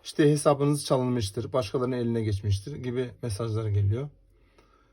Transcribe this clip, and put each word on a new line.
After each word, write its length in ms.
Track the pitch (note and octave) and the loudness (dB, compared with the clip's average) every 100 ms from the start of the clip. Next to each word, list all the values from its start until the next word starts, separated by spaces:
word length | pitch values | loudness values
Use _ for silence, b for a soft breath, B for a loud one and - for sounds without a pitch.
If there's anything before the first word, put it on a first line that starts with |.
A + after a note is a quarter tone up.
İşte 280 | - - D3 | -6 4 4
hesabınız 540 | D3+ D3+ C#3 C#3+ D3 - | 6 4 4 2 0 0
çalınmıştır, 680 | C3+ B2+ B2 G2+ - G#2 | 0 2 0 -2 -4 -2
başkalarının 440 | C3+ A#2 C#3 B2 B2+ | -2 -2 -2 -2 0
eline 240 | A#2 A#2 | 0 0
geçmiştir 540 | G#2+ G2 G#2+ G2 - D3 | 0 -2 0 -2 -4 -8
gibi 360 | B2+ B2 B2 - | -6 -4 -6 -6
mesajlar 480 | A#2+ G2+ A2+ G#2+ A2 | -8 -6 -4 -4 0
geliyor. 400 | G#2 G2+ A2+ D3 - _ b b b b b b | 2 2 0 -4 -12 _ b b b b b b